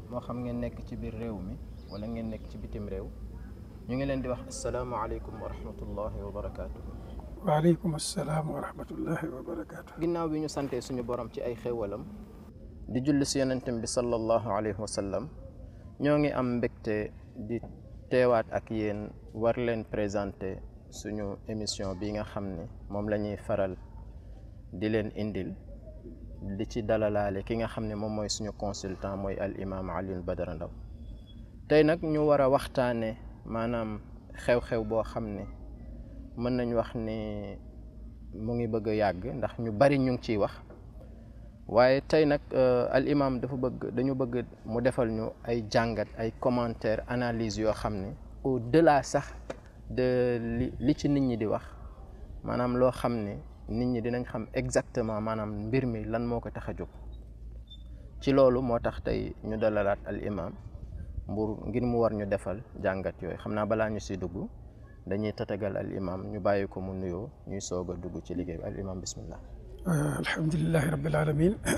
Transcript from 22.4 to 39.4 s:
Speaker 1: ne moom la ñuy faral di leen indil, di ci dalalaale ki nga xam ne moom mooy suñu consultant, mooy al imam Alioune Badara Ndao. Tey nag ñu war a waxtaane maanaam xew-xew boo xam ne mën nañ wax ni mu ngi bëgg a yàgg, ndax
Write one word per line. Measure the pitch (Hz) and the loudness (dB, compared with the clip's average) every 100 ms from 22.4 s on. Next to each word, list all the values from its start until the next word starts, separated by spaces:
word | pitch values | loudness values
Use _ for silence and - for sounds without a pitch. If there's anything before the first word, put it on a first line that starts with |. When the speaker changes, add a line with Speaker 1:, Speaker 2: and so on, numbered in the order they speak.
| 98 87 | -4 -6
Speaker 1:
ne | 113 - - | -8 -10 -6
moom | 101 107 | -4 0
la | 104 | 0
ñuy | 104 98 | 0 -4
faral | - 101 95 90 - - - - - - - - - | 0 2 2 -2 -12 -14 -14 -14 -14 -14 -16 -16 -12
di | 90 107 | -2 2
leen | 110 104 | 2 0
indil, | - 107 95 92 190 - - - - - - - - | -2 -2 -2 -4 -6 -12 -14 -14 -14 -14 -14 -14 -10
di | 98 98 107 | -6 -4 -4
ci | 123 | -2
dalalaale | 107 110 107 104 101 98 | 2 4 4 2 2 0
ki | - 113 | -2 0
nga | 113 | -2
xam | - | -2
ne | 110 | -4
moom | 104 107 | -2 -2
mooy | 107 104 | -2 -2
suñu | - 107 - | -2 -4 -4
consultant, | 101 95 98 90 98 98 | -4 -4 -6 -4 -4 -2
mooy | 98 - | -2 -2
al | 98 98 | -4 -4
imam | 95 95 92 | -4 -4 -4
Alioune | 85 95 90 | -4 -2 -4
Badara | 87 87 87 | -2 -2 -2
Ndao. | 82 90 - - - - - - - - - - | -4 -8 -10 -12 -12 -12 -12 -14 -16 -16 -8 6
Tey | 151 | 8
nag | 151 170 | 8 6
ñu | 160 151 | 4 4
war | 151 143 | 6 8
a | 131 | 8
waxtaane | 139 - - 123 117 110 113 - - | 6 4 2 4 2 0 -4 -10 -12
maanaam | - 113 117 117 110 107 - - - - | -6 -2 0 0 -2 -4 -8 -16 -14 -4
xew-xew | - 120 - 117 107 | 2 4 4 0 2
boo | 113 | 0
xam | 107 117 110 101 | 0 -2 -4 -4
ne | 101 - - - - - - - - - | -6 -10 -12 -12 -12 -12 -12 -14 -10 -2
mën | 120 123 | 0 2
nañ | 120 | 2
wax | 117 113 | 2 2
ni | 120 110 110 107 104 101 98 - - - - - - - | -2 -4 -4 -4 -4 -6 -8 -12 -14 -14 -14 -14 -14 -12
mu | 92 110 | -6 -2
ngi | 120 113 | 0 0
bëgg | 113 107 | 0 2
a | |
yàgg, | 107 101 90 110 | 4 4 2 -2
ndax | 135 | -2